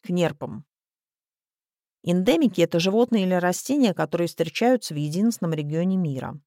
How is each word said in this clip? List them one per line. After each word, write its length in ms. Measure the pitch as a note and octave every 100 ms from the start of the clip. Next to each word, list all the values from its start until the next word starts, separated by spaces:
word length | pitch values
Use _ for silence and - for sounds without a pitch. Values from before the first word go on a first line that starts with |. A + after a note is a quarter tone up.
К 60 | -
нерпам. 560 | F3+ E3 D3+ C3 G#2 - _ _ _ _ _ _ _ _ _ _ _ _ _ E3
Эндемики — 540 | F3+ F#3 E4 C#4 -
это 180 | E3+ E3+
животные 440 | F3+ G#3+ A#3+ A3+
или 80 | F#3
растения, 640 | F3+ F3+ F3+ - C#4+ A#3+
которые 340 | F3 D#3 E3+ E3+
встречаются 640 | - D#3+ - A#3 B3+ -
в 60 | D3+
единственном 560 | D3 E3 A3+ A3 E3+
регионе 420 | D#3 D3 D#3+ F#3 F#3+
мира. 420 | E3+ C3 C3 D3